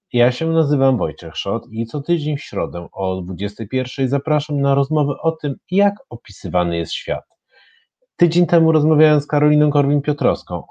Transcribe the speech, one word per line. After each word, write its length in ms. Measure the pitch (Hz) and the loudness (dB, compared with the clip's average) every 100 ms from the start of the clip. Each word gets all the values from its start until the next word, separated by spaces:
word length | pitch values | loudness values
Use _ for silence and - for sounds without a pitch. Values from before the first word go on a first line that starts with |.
| _ | _
Ja 180 | 120 123 | 2 2
się 160 | 123 165 | 2 -2
nazywam 500 | 165 147 143 135 123 | 0 2 2 2 2
Wojciech 380 | 82 71 82 - | -2 -6 -12 -8
Szot 280 | 98 113 - | -4 -4 -6
i 140 | 110 113 | -8 -6
co 160 | 147 | -6
tydzień 360 | 139 170 147 147 | -4 -2 -2 -6
w 60 | |
środę 440 | - 101 82 87 87 | -6 -6 -4 -6 -10
o 280 | - 95 95 | -6 -4 -4
dwudziestej 460 | 90 87 101 - 110 | -6 -6 -8 -8 -6
pierwszej 400 | 127 127 - 131 | -4 -6 -4 -2
zapraszam 540 | 139 - 151 143 147 | -2 0 -2 -2 -2
na 140 | 139 139 | 2 2
rozmowę 380 | 135 156 143 - | 2 0 0 -2
o 100 | 165 | -4
tym, 240 | 160 147 - _ | -2 -6 -8 _
jak 240 | 185 202 202 - | 2 2 0 -12
opisywany 680 | 117 - - 92 87 87 85 | -16 -14 -12 -4 -2 0 -2
jest 160 | 82 | -4
świat. 300 | - - 73 - _ _ _ _ _ _ _ _ _ | -8 -6 -8 -8 _ _ _ _ _ _ _ _ _
Tydzień 300 | 175 170 170 | 2 4 2
temu 260 | 170 160 | 4 4
rozmawiałem 500 | 156 151 151 156 151 | 4 2 4 4 4
z 60 | 143 | 0
Karoliną 420 | 147 147 151 151 | 0 4 4 4
Korwin-Piotrowską 960 | 147 139 147 143 147 127 87 - 87 - | 2 2 0 0 0 0 0 -4 -8 -4